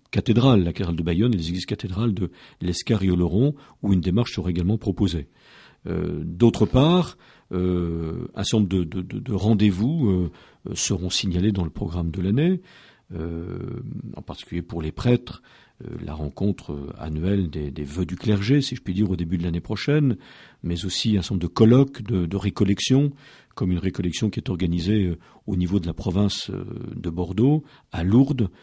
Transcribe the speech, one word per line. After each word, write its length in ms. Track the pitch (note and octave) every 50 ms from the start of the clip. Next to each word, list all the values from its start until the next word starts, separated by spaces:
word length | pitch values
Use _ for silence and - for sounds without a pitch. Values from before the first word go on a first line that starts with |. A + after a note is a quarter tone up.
| _ _
cathédrales, 520 | - G#2+ - - A2 A#2 A#2+ C#3 B2 G2+ F2+
la 80 | E2+
cathédrale 240 | E2 - G2 F2 E2+
de 80 | D#2+ E2
Bayonne 300 | E2+ E2+ F2 A2 B2 A#2
et 40 | F2+
les 120 | D#2+ D#2+
églises 160 | F2 F#2 -
cathédrales 480 | - G#2+ - - G2 F2+ F#2+ A#2 A#2+ G2
de 180 | F#2 G2 E2+ - - - - - -
l'Escar 420 | F2+ F2 F2+ - - - A#2 G2+ F#2+
et 80 | F#2+
Oloron, 420 | F2+ F2 F2 E2 D#2+ G2+ B2+ D3 D3 - - - - _ -
où 80 | G#2
une 100 | G2 F#2
démarche 320 | E2+ F#2 F2+ A2 A#2+ - -
sera 160 | - F2 F2+
également 280 | F2 E2+ E2+ F2 A2 G#2+
proposée. 500 | - G#2 F2+ - G#2+ F#2 E2+ E2 C#2 - _ _ _ _ - - - - _ _ - E2+
Euh, 340 | E2+ E2+ E2 D#2+ D#2+ D#2+ D#2
d'autre 420 | E2 E2+ F2 A#2+ A#2 A2+ - A2
part, 520 | - - B2+ C#3 D#3+ F3 F3+ E3 - - - _ - - - _ -
euh, 760 | F#2 F2+ F2+ F#2 F2+ F2 F2 E2+ E2 E2 E2 D#2+ E2+ E2+ E2+ - -
un 80 | - G2
certain 160 | - - A2
nombre 100 | G#2 F2
de, 140 | F#2+ F#2 F2
de, 180 | D#2+ - F#2+
de, 180 | F2 - - G#2
de 140 | G2+ - A2+
rendez-vous, 760 | F#2 F2+ G#2+ A#2 G2 G#2+ G#2 F#2 F2 G#2 C3 D#3+ E3+ C#3+ G#2
euh, 220 | F#2+ F2+ F2+ D#2+ - - - - _ _ - -
euh, 60 | E2
seront 340 | - - - G#2 E2 F2 F#2
signalés 420 | - - - G2 E2+ F2 F#2 A2
dans 140 | G#2 F#2 F2
le 40 | D#2
programme 420 | - - G#2 - E2 F2+ E2+ E2
de 100 | D2+ -
l'année, 400 | F2 F#2+ G#2 C3 D#3 F3 F#3+ F3+ - - - - - - _ _ _ - -
euh, 680 | E2+ D#2+ E2+ E2 E2 E2+ F2+ F#2 F#2 F2+ F#2+ - - - - - - - - -
en 60 | -
particulier 400 | - - D2+ - - - F2 F2
pour 200 | E2+ - E2+ E2+
les 100 | D#2+ D#2
prêtres, 500 | - - - A#2+ B2 A#2+ - - - - _ _ - - _ _ _ - -
euh, 120 | D2+ D2+ E2 E2
la 80 | E2 D#2+
rencontre, 580 | D2 D2 D2 - - F#2+ G#2 F#2+ - - -
euh, 220 | D2+ C#2+ C#2 C#2+ - -
annuelle 520 | - D#2 D2+ D2+ E2 F#2 G2+ G2+ F#2+ D#2+
des, 220 | D2 D#2 D2 C#2+
des 120 | C2+ - D2
vœux 220 | C#2 D2 F2 F2+
du 100 | D2+ F2+
clergé, 460 | - - G#2+ G#2+ G2 G2 G#2 C3+ D3
si 140 | C3+ - C3
je 60 | A#2+
puis 120 | - - F2+
dire, 160 | G2 A2 F#2
au 60 | F#2
début 220 | E2+ F2 E2 F#2 E2+
de 60 | E2+
l'année 180 | F2+ D#2+ E2+
prochaine, 560 | - - - G2+ - - C#3+ D#3 D3 C3+ A2+ - - - - - - - _ _ -
mais 220 | F2 F2 E2 E2
aussi 320 | F#2+ - - - A2+ G#2+ G2+
un 40 |
certain 140 | F2 - F#2+
nombre 80 | F2+ F2
de 40 | E2+
colloques, 540 | - - A2+ A2 A#2 C3 C#3 - - -
de, 240 | - G2+ A2 F#2 F2
de 120 | E2 F#2 G2
récollections, 720 | - G2+ F2 - G#2+ F#2+ G2+ - - - B2+ C3+ D3 C#3+ C3+ - - - - - _ _ _
comme 180 | - A#2 F#2
une 80 | F2+ F2
récollection 500 | E2+ F#2 F2+ - F2 F2+ E2 - - A2
qui 100 | - -
est 100 | - -
organisée, 560 | F#2+ E2 F#2 E2+ E2+ F2 E2 F#2 G#2+ G#2+ G2
euh, 120 | F2+ E2+ E2 - _ - _ _ -
au 80 | -
niveau 240 | F2+ F2+ E2+ F#2+ G2+
de 80 | E2+ E2+
la 60 | D#2
province, 580 | - - G2+ E2+ G2 G#2 G2+ - - - -
euh, 120 | G2 G2 F#2+ F#2+ - - - E2 E2
de 140 | E2 E2 F2
Bordeaux, 540 | D#2+ F2 F2+ E2+ F#2 G2 A#2 C3+ D3+ D#3 C#3+ - - - _ _
à 120 | - F2 F2
Lourdes, 480 | F#2 G#2 B2+ C#3 C#3 D3 A#2+ A2 F#2 - -